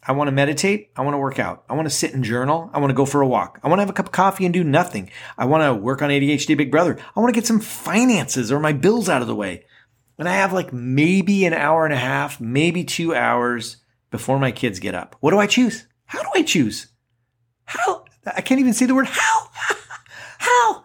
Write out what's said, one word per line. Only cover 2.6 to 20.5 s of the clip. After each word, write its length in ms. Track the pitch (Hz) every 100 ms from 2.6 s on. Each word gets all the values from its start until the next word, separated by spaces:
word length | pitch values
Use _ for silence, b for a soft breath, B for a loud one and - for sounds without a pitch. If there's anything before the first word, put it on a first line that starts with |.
| 165
I 60 | 147
wanna 140 | 143
go 120 | 135 139
for 160 | 143
a 60 | 135
walk. 320 | 117 90 -
I 60 | 139
wanna 140 | 180
have 80 | 202
a 40 |
cup 140 | 190 185
of 40 |
coffee 320 | - 190 190 180
and 80 |
do 100 | 175
nothing. 480 | 165 139 175 107 92 B B B
I 80 | 123
wanna 280 | 156 151
work 280 | 117 104 135
on 80 | 147
A 100 | 143
D 120 | 139
H 140 | 147 -
D 100 | 147
Big 160 | 143
Brother. 260 | 147 175 120 B -
I 40 |
wanna 140 | 233
get 120 | 240 220
some 140 | 226
finances 920 | - - - 185 254 214 135 - 110
or 80 | 139
my 120 | 151
bills 380 | 147 185 233 202
out 120 | 147
of 60 | 120
the 80 | 110
way. 300 | 101 90 b b b _ _ _
And 100 | 160
I 60 | 190
have, 160 | 196
like, 200 | 185 151
maybe 720 | 127 120 131 156 190 196 196 185
an 80 |
hour 320 | 160 147 160 156
and 80 |
a 40 | 143
half, 440 | 127 139 143 -
maybe 420 | 113 127 165 175
two 300 | 147 - 165
hours 640 | 143 117 120 120 120 110 - _ _ _
before 300 | 113 - 135
my 120 | 135
kids 280 | 107 123 92
get 160 | 98 90
up. 200 | - -
What 120 | 143
do 60 | 196
I 80 | 202
choose? 400 | 240 247 - - _ _
How 180 | -
do 60 | 622
I 80 | 381
choose? 460 | 311 180 113 104 - _ _ _ _ _ _ _ -
How? 400 | - 359 359 - _ -
I 160 | -
can't 180 | - 262
even 140 | 254
say 140 | 214 247
the 80 | 262
word 120 | 262
how. 420 | - - 453 - -
<laughs> 800 | - - - - _ - - -
How? 440 | -